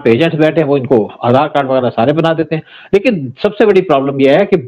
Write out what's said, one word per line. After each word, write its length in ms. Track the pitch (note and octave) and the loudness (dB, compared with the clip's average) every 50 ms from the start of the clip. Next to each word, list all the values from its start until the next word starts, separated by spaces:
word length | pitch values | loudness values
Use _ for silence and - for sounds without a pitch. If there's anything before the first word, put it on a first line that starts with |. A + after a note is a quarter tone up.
| - | 0
पे 60 | B2 | 2
agents 260 | A2+ A#2+ E3 E3 E3 | 2 2 0 0 0
बैठे 240 | D3+ D#3 D#3 D#3 E3+ | 0 0 0 0 0
हैं 80 | D3+ C#3 | 0 0
वो 80 | C#3+ | 0
इनको 300 | C#3+ B2 A2 C3+ A2 G2+ | -2 0 0 0 0 0
आधार 420 | G2 - - - B2 B2 C3 D3+ D3 | -2 -6 -6 -2 0 0 0 0 0
कार्ड 200 | - C#3+ C#3 C3 | -2 -2 -2 -2
वगैरह 200 | C3 C3 B2+ A#2+ | -2 -2 -2 -2
सारे 240 | - - A#2 C#3 | -2 -2 0 0
बना 220 | D3+ D#3+ E3 E3 E3 | 0 0 0 0 -2
देते 220 | D3+ D#3+ - E3 | -2 -4 -4 -6
हैं। 60 | D#3 - - - - - - - | -8 -8 -10 -20 -20 -4 -2 -2
लेकिन 380 | G3+ G3+ C4 A3 E3 C3+ B2 - - | 0 0 0 -2 -2 -4 -8 -6 -4
सबसे 240 | - G#3 G3+ - A#3+ | -4 -2 0 0 2
बड़ी 140 | G#3 G3 F#3 | 2 2 2
problem 400 | F3+ F#3 D3 C3+ C3+ C#3 C#3 C#3 | 2 2 0 0 0 -2 0 2
यह 180 | C3+ C3+ C#3+ E3+ | 2 4 4 2
है 60 | G3+ | 2
कि 120 | G3+ G3+ E3+ A#2+ | 0 -2 -2 -4